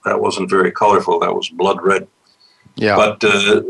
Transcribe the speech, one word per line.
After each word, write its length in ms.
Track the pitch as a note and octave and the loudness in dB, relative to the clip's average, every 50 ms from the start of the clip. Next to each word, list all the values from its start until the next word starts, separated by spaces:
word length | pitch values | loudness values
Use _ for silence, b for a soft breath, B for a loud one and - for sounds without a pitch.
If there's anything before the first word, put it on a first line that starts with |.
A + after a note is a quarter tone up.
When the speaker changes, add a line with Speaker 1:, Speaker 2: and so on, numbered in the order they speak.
| _ | _
Speaker 1:
That 140 | A2 G2+ G#2 | -2 -2 -2
wasn't 280 | G#2 G2+ F2+ F#2+ F#2+ F#2 | -2 -2 -4 -4 -4 -2
very 240 | G2 F#2+ F#2 F2+ - | 0 0 0 0 0
colorful. 460 | - G#2+ G#2 G2+ F#2 - F2 F2 E2+ | 0 2 2 2 2 2 0 -2 -2
That 140 | E2+ F#2 F#2 | 0 -2 -4
was 160 | F#2 - - | -4 -6 -8
blood 320 | - E2 F2+ G2 G2 F#2 F2 | -6 -2 -2 -2 -2 0 0
red. 260 | F#2+ G2 F#2+ F#2+ _ _ _ _ b b b b b b b b b _ | 0 0 0 -2 _ _ _ _ b b b b b b b b b _
Speaker 2:
Yeah. 220 | - G#2+ G#2+ G2+ | -4 0 0 2
Speaker 1:
But, 260 | F#2+ G#2 G#2+ G#2+ - - | 2 2 2 0 0 0
uh, 400 | G#2+ G2+ G2+ G2+ G2+ G#2+ - - F#2+ | 0 0 2 2 2 2 2 2 -2